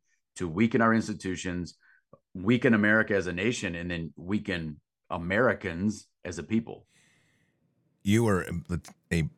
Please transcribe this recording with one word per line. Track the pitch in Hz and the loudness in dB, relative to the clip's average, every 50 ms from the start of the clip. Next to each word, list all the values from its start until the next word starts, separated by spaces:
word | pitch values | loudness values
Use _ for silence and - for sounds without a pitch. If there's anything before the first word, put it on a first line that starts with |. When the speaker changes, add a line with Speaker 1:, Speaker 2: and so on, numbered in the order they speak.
| _ _ _ _ _ _ - | _ _ _ _ _ _ -10
Speaker 1:
to | - 92 | -8 -6
weaken | 85 78 90 117 113 - 117 | -4 0 2 2 2 4 4
our | 113 113 113 | 4 4 4
institutions, | 113 - - 107 80 - 95 90 85 - 92 90 90 87 78 - _ _ _ _ _ _ _ _ - _ _ - | 4 2 -2 -6 -8 -6 -8 -6 -6 -6 -6 -6 -6 -6 -8 -12 _ _ _ _ _ _ _ _ -20 _ _ -12
weaken | 95 90 101 123 117 - 131 113 | -4 0 2 2 4 4 4 4
America | 107 104 104 107 110 107 - 107 | 4 4 4 4 4 4 2 2
as | 98 85 | 0 0
a | 90 87 | -2 -2
nation, | 87 98 120 123 - 110 92 85 | -2 -2 -2 -2 -2 -4 -6 -6
and | 85 87 90 | -6 -6 -6
then | 87 82 82 76 71 | -6 -6 -6 -8 -12
weaken | - 82 87 104 104 104 104 92 87 82 78 73 - _ _ _ _ _ - | -10 -6 -4 -4 -2 -2 -4 -6 -4 -6 -8 -10 -12 _ _ _ _ _ -8
Americans | - 95 85 85 95 107 - - 101 - - - 85 - 98 107 101 - - _ _ _ - | -8 -6 -2 0 2 4 4 4 2 0 -2 -6 -4 -2 -2 -2 -2 -4 -10 _ _ _ -12
as | 90 87 | -10 -8
a | 82 78 | -8 -6
people. | 80 110 113 117 - - - - _ _ _ _ _ _ _ _ _ _ _ _ _ _ _ _ _ _ _ _ _ _ _ - | -2 -2 -2 -2 -4 -10 -16 -18 _ _ _ _ _ _ _ _ _ _ _ _ _ _ _ _ _ _ _ _ _ _ _ 0
Speaker 2:
You | 98 104 113 117 | 2 4 4 4
are | 110 98 87 - | 4 2 2 0
a, | - 85 87 - - 90 76 - - - _ _ - | -2 -6 -8 -6 -4 -6 -6 -6 -8 -20 _ _ -2
a | - 82 78 - - | 0 0 0 -2 -4